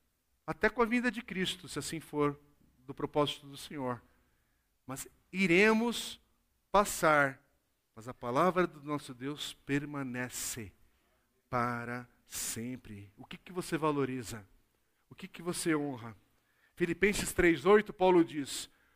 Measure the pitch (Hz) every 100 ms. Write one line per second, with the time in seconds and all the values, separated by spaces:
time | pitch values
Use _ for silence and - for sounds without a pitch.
0 | _ _ _ _ - - 214 240 226 247
1 | 240 220 - 180 180 - 143 151 - 160
2 | - 147 147 143 _ _ _ _ - 135
3 | 143 151 139 - 143 139 - 151 127 120
4 | - _ _ _ _ _ _ _ - 131
5 | - _ _ 185 185 175 220 220 233 220
6 | - - _ _ _ _ _ 196 202 -
7 | 160 147 139 131 _ _ _ _ _ 117
8 | 117 - 120 131 180 180 170 151 143 143
9 | - 120 135 147 - - - 139 147 143
10 | 131 123 123 - - 120 101 - _ _
11 | _ _ _ _ _ 123 120 120 120 123
12 | 123 _ _ - - 113 120 127 - 101
13 | 101 - - 175 - 180 - 160 156 143
14 | 127 127 117 110 98 _ _ _ _ _
15 | _ - 185 - 170 170 170 151 147 123
16 | 113 107 _ _ _ _ _ - 170 170
17 | 202 190 - - 175 151 180 214 208 -
18 | 185 180 165 147 131 - - _ _